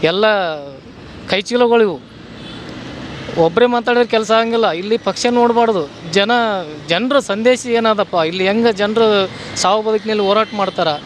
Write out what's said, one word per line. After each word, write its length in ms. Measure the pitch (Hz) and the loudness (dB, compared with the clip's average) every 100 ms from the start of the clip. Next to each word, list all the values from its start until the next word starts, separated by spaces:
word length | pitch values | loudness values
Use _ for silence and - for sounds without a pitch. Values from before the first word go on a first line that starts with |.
ಎಲ್ಲ 220 | 156 185 214 208 180 156 143 135 - - - - - | 0 2 2 2 0 -4 -10 -16 -20 -20 -18 -16 -4
ಕೈಚೀಲಗಳಿವು. 640 | 185 208 240 240 233 214 143 - - - - - - - - - - - - - - 165 | -4 0 2 4 4 2 -2 -12 -20 -20 -18 -16 -16 -14 -14 -14 -14 -14 -12 -8 2 2
ಒಬ್ಬರೇ 200 | 175 247 | 4 2
ಮಾತಾಡಿದ್ರೆ 420 | 240 240 240 240 | 2 0 2 2
ಕೆಲಸ 240 | 226 208 | 0 2
ಆಗಂಗಿಲ್ಲ. 360 | 226 226 233 214 | 2 2 2 0
ಇಲ್ಲಿ 260 | 165 196 226 | 0 -2 -2
ಪಕ್ಷ 280 | - 190 240 | -2 -2 0
ನೋಡಬಾರ್ದು. 600 | 240 240 233 226 202 143 - 170 | 2 2 4 2 2 -2 -8 -2
ಜನ, 200 | 165 202 240 226 196 160 151 147 | 0 2 2 0 -2 -6 -12 -4
ಜನರ 320 | 165 247 285 | -2 2 0
ಸಂದೇಶ 460 | - 202 226 247 254 | 0 0 2 2 0
ಏನದಪ್ಪ, 500 | 233 226 208 196 180 160 | 0 2 0 0 0 0
ಇಲ್ಲಿ 180 | 180 185 | 0 0
ಹೆಂಗೆ 260 | 208 233 | 2 2
ಜನರು 340 | 196 208 214 226 208 190 - - - | 2 0 2 2 2 0 -6 -12 -2
ಸಾವು 200 | 185 214 | 0 2
ಬದುಕಿನಲ್ಲಿ 400 | 214 220 208 214 196 | 0 -2 0 0 2
ಹೋರಾಟ 200 | 202 214 214 | 2 0 -2
ಮಾಡ್ತಾರ? 260 | 190 185 165 147 | -4 0 -2 -2